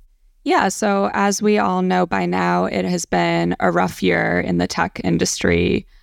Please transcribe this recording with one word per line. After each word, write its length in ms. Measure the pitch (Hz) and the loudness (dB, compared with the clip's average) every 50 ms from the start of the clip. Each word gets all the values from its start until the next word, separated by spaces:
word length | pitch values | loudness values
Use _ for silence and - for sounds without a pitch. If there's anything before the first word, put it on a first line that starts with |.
| - _ _ _ _ _ _ _ _ | -20 _ _ _ _ _ _ _ _
Yeah, 240 | 277 359 330 - 190 | 0 2 2 2 0
so 420 | - - - 208 202 196 196 202 - | 0 0 -2 0 0 0 0 0 0
as 300 | - 202 202 202 - 214 | 0 0 0 0 0 2
we 160 | 208 208 208 | 2 2 2
all 240 | 208 202 185 185 185 | 2 0 0 0 0
know 240 | 185 185 185 180 | 2 2 2 0
by 180 | 175 - 196 180 | 0 0 -2 -2
now, 400 | 175 180 185 180 175 175 180 180 | -2 -2 0 0 0 2 0 0
it 200 | - - 190 185 | 0 -2 -2 -2
has 180 | 185 180 175 - | -2 -2 -4 -4
been 500 | - - 180 175 170 170 170 170 175 175 - | -2 -2 0 0 0 0 0 0 0 -2 0
a 100 | 185 185 | 0 0
rough 320 | 170 175 185 180 160 - - | 2 2 0 0 -2 -2 0
year 380 | 180 170 170 170 165 170 175 | 0 0 0 0 0 0 -2
in 180 | 175 - 180 170 | -2 0 0 0
the 100 | 175 180 | 0 -2
tech 320 | - - 170 180 - - - | -2 -2 -2 -2 -4 -4 -2
industry. 840 | 180 175 165 175 180 - - - 185 - - 175 180 - - 196 - - - | -2 0 0 0 -2 -2 0 0 2 2 2 2 2 0 -2 -2 -6 -14 -8